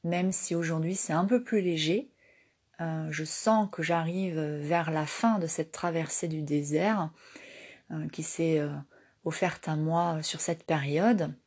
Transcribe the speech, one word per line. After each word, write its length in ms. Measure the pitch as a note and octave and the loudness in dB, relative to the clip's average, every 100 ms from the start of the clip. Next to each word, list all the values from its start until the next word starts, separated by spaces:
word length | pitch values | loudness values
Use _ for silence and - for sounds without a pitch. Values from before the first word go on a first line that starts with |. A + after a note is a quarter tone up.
| E3+ | 0
même 260 | F3 F#3 | 0 0
si 240 | F#3 - E3+ | 0 -2 0
aujourd'hui 400 | E3 D#3+ D#3+ F#3+ | 0 0 0 -2
c'est 180 | - | 0
un 120 | D#3+ G3 | 2 4
peu 180 | B3 | 2
plus 160 | B3 G#3+ | 2 0
léger, 500 | F3+ D#3+ D#3 G3+ - _ _ _ _ _ _ - | 2 0 2 0 -2 _ _ _ _ _ _ -8
euh, 260 | E3 D#3+ D#3 | -6 -4 -4
je 140 | D3+ D#3 | -4 -2
sens 420 | - - A3 G3+ | 0 4 4 2
que 140 | - | -2
j'arrive 560 | D#3+ E3+ E3 F3+ F#3+ D#3+ | 0 0 0 -2 -2 -2
vers 520 | D3+ D3+ D3 E3+ D#3+ | -2 -4 0 0 2
la 140 | D#3 D3+ | 0 -2
fin 340 | - A#3 G#3+ | 0 2 2
de 80 | E3 | 0
cette 260 | - D#3+ | -2 -4
traversée 560 | - F3 E3 D#3+ - E3+ | -2 -2 0 0 -2 -2
du 120 | D#3 | -4
désert, 720 | C#3+ D3 C#3+ D3+ G3 G#3+ D#3+ - - - - - - - _ | 0 0 2 2 2 2 -2 -8 -20 -20 -20 -20 -20 -20 _
euh, 160 | D#3+ D3+ | -6 -6
qui 120 | - | -6
s'est, 380 | D#3 - E3 D#3 | -6 0 2 2
euh, 100 | D3 C#3+ C#3+ - _ _ E3 | 0 -6 -12 -20 _ _ -6
offerte 420 | D#3+ F#3 - - | 0 -2 -2 -2
à 80 | D#3 | 0
moi 460 | D#3 E3+ F3 D#3+ | 2 2 2 0
sur 200 | D#3 D#3+ | -4 -2
cette 220 | - E3 | -2 -4
période 680 | - D#3+ C#3 D3+ G#3+ A3 D3+ D3+ | 0 0 2 4 4 4 2 -6